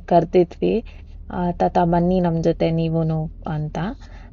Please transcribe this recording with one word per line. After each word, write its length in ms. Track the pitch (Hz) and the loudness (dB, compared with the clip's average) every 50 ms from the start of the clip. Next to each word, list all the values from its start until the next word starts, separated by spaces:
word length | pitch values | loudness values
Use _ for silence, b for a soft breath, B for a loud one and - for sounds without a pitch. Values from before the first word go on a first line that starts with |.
| - | 0
ಕರ್ದಿದ್ವಿ. 800 | - 185 170 170 180 - 180 175 175 - - 180 180 190 226 - B B B B B B B - - | 4 4 4 4 4 4 4 4 2 0 -2 0 0 0 0 -2 B B B B B B B -14 -8
ಆ, 200 | - 180 175 175 | -6 -2 -2 -2
"ತಾತ 260 | 175 - 180 180 - 185 175 | 0 0 0 2 2 2 2
ಬನ್ನಿ 360 | 170 175 175 170 175 185 185 | 4 4 4 4 4 2 2
ನಮ್ 240 | 175 170 165 165 160 | 2 2 0 2 2
ಜೊತೆ 280 | 170 160 - 170 165 | 2 2 2 2 0
ನೀವೂನು" 580 | 165 165 165 160 160 165 160 160 160 156 156 160 - - - | 2 0 0 0 0 0 0 0 0 -2 -4 -6 -8 -10 -8
ಅಂತ. 300 | 165 156 151 151 151 - 160 170 214 285 - B B B B B B | -6 -4 -4 -4 -4 -4 -4 -4 -6 -6 -10 B B B B B B